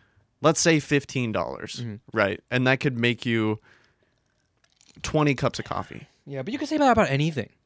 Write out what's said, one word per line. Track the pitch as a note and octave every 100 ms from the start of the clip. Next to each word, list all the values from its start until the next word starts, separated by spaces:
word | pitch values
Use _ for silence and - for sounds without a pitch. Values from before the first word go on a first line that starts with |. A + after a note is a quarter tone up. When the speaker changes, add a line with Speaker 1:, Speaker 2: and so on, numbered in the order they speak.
| _ _ _ _
Speaker 1:
let's | C#3+ D#3+
say | E3+ D#3
fifteen | - C#3+ - C3+ A#2+
dollars, | G2+ B1 - - -
Speaker 2:
Mm-hmm. | A#2+ G#2 - A2+
Speaker 1:
right? | G2 G2 _
And | B2 B2+
that | C3
could | D3+ A#2+
make | A#2+ A#2 B2+
you | A2+ G#2+ G#2+ _ _ _ _ _ _ _ _ _ _ _ _ _ -
twenty | - D#3 D3
cups | B2+ C3 -
of | -
coffee. | - - - - _ -
Speaker 2:
Yeah, | C#3
but | C3
you | C4
can | C#4+
say | D#4
that | C#4
about | A3+ D#3+
anything, | C3+ D#3 D3 G2+ _